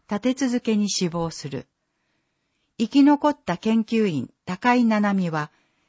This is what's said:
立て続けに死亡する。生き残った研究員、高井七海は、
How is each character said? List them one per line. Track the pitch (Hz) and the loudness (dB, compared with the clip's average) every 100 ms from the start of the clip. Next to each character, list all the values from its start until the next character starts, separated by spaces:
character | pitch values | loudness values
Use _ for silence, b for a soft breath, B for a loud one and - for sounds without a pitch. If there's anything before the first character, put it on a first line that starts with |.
| - | -8
立 | 202 254 | -4 -2
て | 254 262 | 0 -2
続 | 240 | -2
け | - 214 | 0 0
に | 202 | 0
死 | - 180 | -2 -2
亡 | 170 165 | -2 -6
す | - 147 | -8 -10
る。 | 135 - _ _ _ _ _ _ _ _ _ _ - | -10 -12 _ _ _ _ _ _ _ _ _ _ -6
生 | 233 | 0
き | 285 | 4
残 | 285 294 302 | 6 4 0
っ | 294 | -2
た | - - | -6 -4
研 | 220 226 | 0 0
究 | 214 226 | 0 0
員、 | 208 147 - _ | 0 -2 -6 _
高 | - 185 247 | -12 -4 2
井 | 247 | 4
七 | 233 214 208 | 4 2 0
海 | 196 175 | 0 -2
は、 | 156 151 _ _ _ | -4 -6 _ _ _